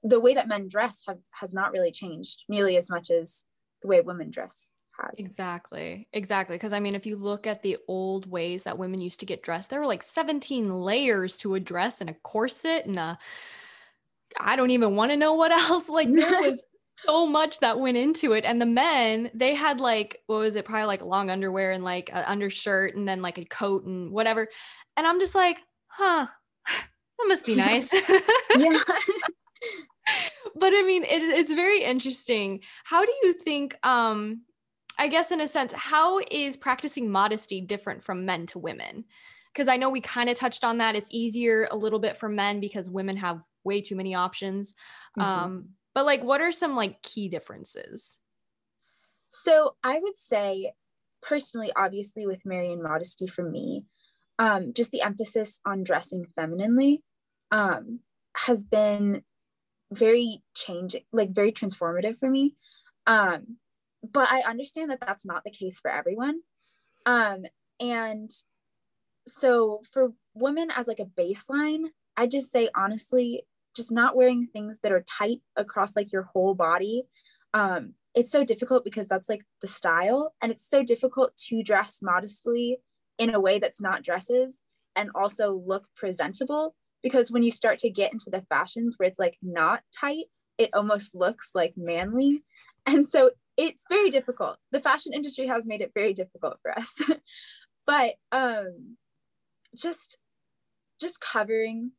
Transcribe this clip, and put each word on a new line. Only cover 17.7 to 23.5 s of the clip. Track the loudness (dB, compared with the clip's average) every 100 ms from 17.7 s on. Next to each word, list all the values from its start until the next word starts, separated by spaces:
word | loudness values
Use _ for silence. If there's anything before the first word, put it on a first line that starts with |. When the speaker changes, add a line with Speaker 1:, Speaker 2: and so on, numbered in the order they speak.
| 2
Speaker 2:
went | 0 2
into | 2 2 2
it. | 2 2
And | 2
the | 2
men, | 4 4 4 4 2 -4
they | 0 0 2
had, | 0 0
like, | 0 0 -2 -8 -4
what | 0
was | 0 -2
it? | -4
Probably, | -2 -2
like, | -2
long | -2 -2 0
underwear | -2 -2 -2 -2
and, | -2
like, | -4 -6 -6
a | -6 -4
undershirt | -2 -2 -4 0 0 0 -2
and | -4
then, | -4
like, | -4 -8
a |
coat | -12